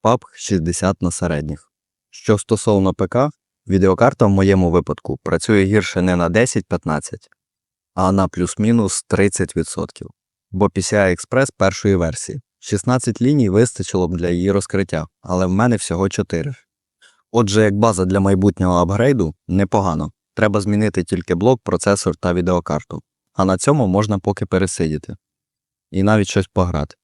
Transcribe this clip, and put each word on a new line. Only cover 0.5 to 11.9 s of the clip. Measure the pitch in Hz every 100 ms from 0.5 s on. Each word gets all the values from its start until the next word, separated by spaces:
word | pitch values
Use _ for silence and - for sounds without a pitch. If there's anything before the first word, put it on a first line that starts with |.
| 95 80 87 92 95
на | 90
середніх. | - 87 76 76 73 _ _ _ _ _
Що | - - 104
стосовно | - 110 - 101 95
П | 90 92
К, | 120 143 - _ _ -
відеокарта | 95 95 90 120 - 107
в |
моєму | 98 98 95 87
випадку | 85 - 76 - -
працює | 82 85 - 107
гірше | 95 104 90 95
не | 90 90
на | 85
десять-п'ятнадцять, | 92 123 107 - 87 - 76 - - _ _ _ _ _ _ _
а | - 92
на | 98 92
плюс-мінус | - 90 - 107 117 98 - -
тридцять | 90 101 - 90 87
відсотків. | 78 - - - - _ _ _ _
Бо | 92 101
P | -
C | -
I | 104 95 87
Express | - 127 135 _
першої | 98 95 104